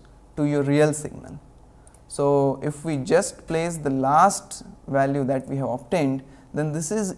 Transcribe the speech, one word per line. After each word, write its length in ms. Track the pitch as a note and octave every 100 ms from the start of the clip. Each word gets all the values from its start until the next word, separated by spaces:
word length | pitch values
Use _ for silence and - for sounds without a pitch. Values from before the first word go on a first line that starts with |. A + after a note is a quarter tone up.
| - - - -
to 80 |
your 180 | D3 D3
real 300 | C#3 C#3+ D3+
signal. 460 | D3 - - - D3 - - - - - - -
So 500 | - C#3+ C#3+ C#3 C3+
if 200 | C#3+ D3
we 120 | E3 D3
just 500 | C3 E3 G3+ - -
place 300 | E3 E3+ E3
the 140 | D3
last 760 | C3+ C3 D3+ F#3+ - - - - - -
value 340 | C#3+ C#3 C#3+
that 220 | C3 C3+ -
we 100 | C#3
have 120 | B2+
obtained, 560 | B2 - F3+ C#3 C3+ - - -
then 200 | C#3+ D3+
this 180 | D3+ D#3
is 220 | G#3+ G3